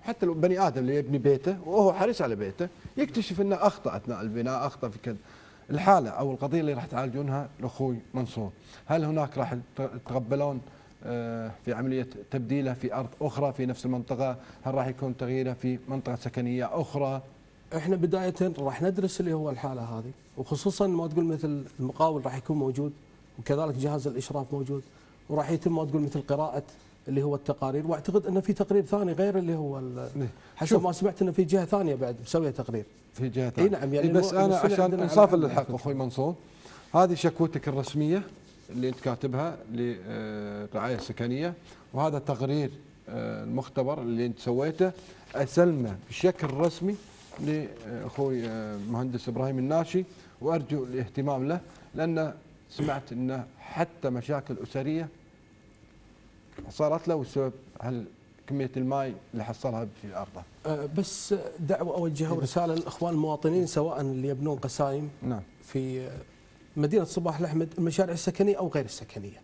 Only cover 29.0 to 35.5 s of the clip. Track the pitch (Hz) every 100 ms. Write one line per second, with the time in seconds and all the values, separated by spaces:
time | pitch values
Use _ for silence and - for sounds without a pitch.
29 | 190 160 196 190 170 165 147 135 127 123
30 | 123 143 127 - - - - 214 180 165
31 | 190 - 185 170 175 190 170 202 175 135
32 | 127 120 120 165 156 123 123 113 104 -
33 | - - 131 120 127 127 185 196 139 143
34 | 165 170 190 185 190 185 196 190 185 180
35 | 175 208 202 175 147